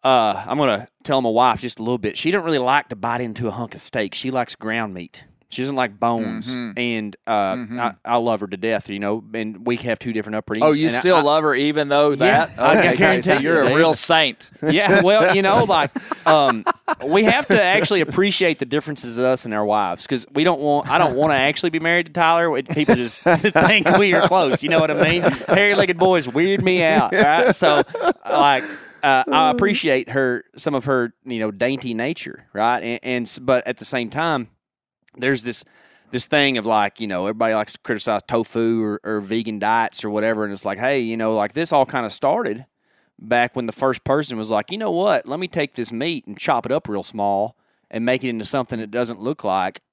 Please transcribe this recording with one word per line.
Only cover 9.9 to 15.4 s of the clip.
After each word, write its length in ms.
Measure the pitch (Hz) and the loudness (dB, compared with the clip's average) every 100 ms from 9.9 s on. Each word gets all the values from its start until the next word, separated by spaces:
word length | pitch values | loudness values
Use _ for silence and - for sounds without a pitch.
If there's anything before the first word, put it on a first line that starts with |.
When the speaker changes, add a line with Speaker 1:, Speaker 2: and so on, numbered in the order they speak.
| 110 | -6
Speaker 1:
two 120 | 123 | -4
different 320 | 110 104 107 | -6 -4 -8
upbringings. 180 | - 110 | -6 0
Speaker 2:
Oh, 100 | 151 | 2
you 160 | 147 160 | 2 0
Speaker 1:
And 80 | 120 | 0
I, 20 | |
Speaker 2:
still 160 | 175 | 4
Speaker 1:
I 60 | 180 | 4
Speaker 2:
love 240 | 147 151 | 4 2
her 100 | 156 | 2
even 340 | 131 147 151 143 | 0 0 0 0
though 220 | 143 147 | 2 2
Speaker 1:
Yeah, 360 | 139 131 143 160 | 4 4 4 2
Speaker 2:
that? 120 | - | 0
Speaker 1:
I 200 | 127 160 | 4 4
Speaker 2:
Okay, 160 | 175 - | 4 4
Speaker 1:
guarantee 320 | 196 - 185 | 2 2 2
Speaker 2:
so 60 | 143 | 2
Speaker 1:
you, 40 | 143 | 2
Speaker 2:
you're 120 | 165 | 2
a 60 | 131 | 4
Speaker 1:
dude. 80 | 139 | 4
Speaker 2:
real 180 | 165 | 4
saint. 560 | 147 - 165 151 113 - - 151 | 2 2 2 2 -2 -16 -6 0
Speaker 1:
Yeah, 340 | 160 202 196 | 2 4 4
well, 340 | 180 214 185 | 6 4 4
you 60 | 185 | 4